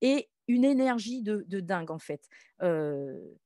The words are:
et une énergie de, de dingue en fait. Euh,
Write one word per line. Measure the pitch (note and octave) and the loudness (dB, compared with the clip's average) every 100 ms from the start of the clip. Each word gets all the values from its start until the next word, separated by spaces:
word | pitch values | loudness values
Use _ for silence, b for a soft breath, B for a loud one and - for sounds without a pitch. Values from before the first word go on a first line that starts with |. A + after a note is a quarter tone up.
et | B3+ C#4 - _ - | 2 2 0 _ 0
une | A#3+ | 4
énergie | C4+ C4+ C4 A#3+ G#3+ B3+ | 4 4 2 2 -2 -6
de, | G#3+ G#3 F3 | -4 -4 -4
de | G3 | -8
dingue | F3 F#3 E3 | -4 -4 -4
en | D#3+ | -8
fait. | - D3+ _ b b b | -8 -10 _ b b b
Euh, | F3+ D#3+ D3+ C#3 C#3 C3 - - | 0 0 0 -4 -6 -10 -16 -20